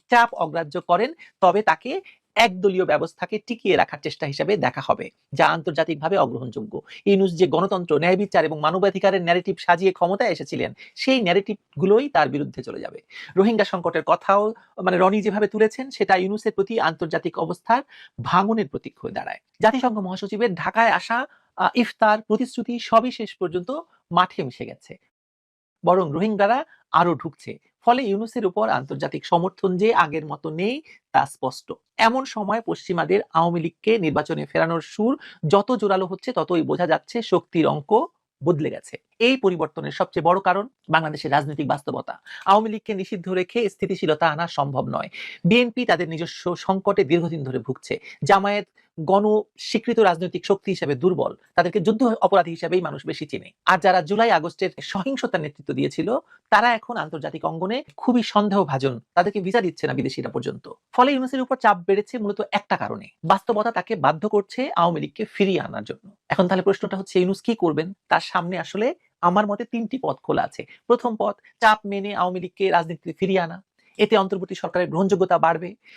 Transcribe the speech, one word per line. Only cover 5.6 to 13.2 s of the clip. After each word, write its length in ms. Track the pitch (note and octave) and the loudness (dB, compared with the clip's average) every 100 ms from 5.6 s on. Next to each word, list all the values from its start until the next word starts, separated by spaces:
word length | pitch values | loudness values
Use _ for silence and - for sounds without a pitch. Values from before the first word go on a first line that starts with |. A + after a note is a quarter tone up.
| F3 D#3 D#3+ D3 D#3+ G3 | -4 -2 -2 -2 0 0
অগ্রহণযোগ্য। 640 | C3+ B2 B2+ - G#3+ - - - G3+ | 0 -2 -8 -10 -10 -10 -12 -4 2
ইউনূস 260 | F#3+ F#3+ | 4 4
যে 160 | E3 F3 | 2 2
গণতন্ত্র, 520 | D#3+ F#3+ F#3+ F3 D3 | 2 0 -2 0 0
ন্যায় 180 | E3+ F#3 | 2 2
বিচার 280 | G3+ F3+ D#3 | 2 0 0
এবং 140 | D3+ | 0
মানবাধিকারের 600 | D3+ F3+ G3 F#3+ G3 F#3 | -2 2 0 2 2 2
ন্যারেটিভ 340 | E3+ F3 F#3 - | 2 0 0 -4
সাজিয়ে 340 | - F3 F#3+ | 2 4 4
ক্ষমতায় 380 | F#3 F3 G3+ A#3+ | 2 0 0 -2
এসেছিলেন, 440 | D#3+ C#3+ C#3 - - - - | -4 -6 -6 -6 -8 -18 -6
সেই 260 | - C4 | 0 2
ন্যারেটিভগুলোই 880 | F#3 F3+ G3 G3+ _ C#3+ F#3 A3 C#4+ | 4 2 0 -8 _ -2 4 4 4
তার 200 | D#3+ C#3 | 2 2
বিরুদ্ধে 340 | C#3+ C#3 C3 | 0 -6 -8
চলে 160 | - - | -12 -10
যাবে। 200 | - - _ - | -12 -14 _ -20